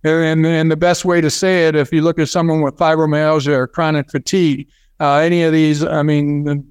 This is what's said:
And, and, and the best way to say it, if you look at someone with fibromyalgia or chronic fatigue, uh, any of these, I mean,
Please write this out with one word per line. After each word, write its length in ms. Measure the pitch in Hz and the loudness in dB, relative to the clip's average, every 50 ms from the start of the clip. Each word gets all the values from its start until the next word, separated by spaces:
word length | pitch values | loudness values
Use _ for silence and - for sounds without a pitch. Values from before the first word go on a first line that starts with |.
| - | -2
And, 180 | 156 156 165 165 | -2 0 0 0
and, 220 | 160 160 160 160 | 0 0 0 0
and 260 | 160 165 160 160 160 | 0 0 0 0 0
the 60 | 160 156 | 0 0
best 260 | 170 175 180 - - | 0 0 0 0 -2
way 160 | 185 175 170 | 0 0 0
to 100 | 156 151 | 0 0
say 380 | 135 - - 190 185 180 165 160 | -2 -2 -2 0 0 2 2 2
it, 80 | 156 | 2
if 160 | 151 143 - | 0 -2 0
you 100 | - 160 | 0 0
look 160 | 151 170 160 - | 0 0 0 0
at 120 | 156 131 | -2 -2
someone 320 | - 180 165 165 156 160 | -2 -2 0 0 0 0
with 160 | 151 139 127 - | -2 -2 -2 -2
fibromyalgia 760 | 175 160 160 160 160 156 147 151 156 156 156 156 139 143 | 0 0 2 0 0 0 0 0 0 0 0 0 0 0
or 160 | 147 131 127 127 | 0 0 -2 -4
chronic 420 | - - 165 156 156 151 139 - | -4 -4 -2 0 0 -2 -4 -4
fatigue, 600 | - 147 - - - 190 180 156 143 131 147 - _ _ _ _ _ _ | -6 -6 -4 -2 0 0 2 0 0 -2 -6 -12 _ _ _ _ _ _
uh, 140 | 156 143 139 | -2 0 2
any 280 | 147 156 170 175 175 165 | 2 2 2 2 0 2
of 80 | 160 | 2
these, 320 | 156 160 156 151 151 147 147 | 2 2 2 2 0 0 -2
I 180 | 156 151 156 | -2 -2 -2
mean, 640 | 147 151 151 147 147 147 147 147 147 147 143 143 139 - | 0 0 0 0 0 0 -2 -2 -2 -4 -4 -4 -6 -10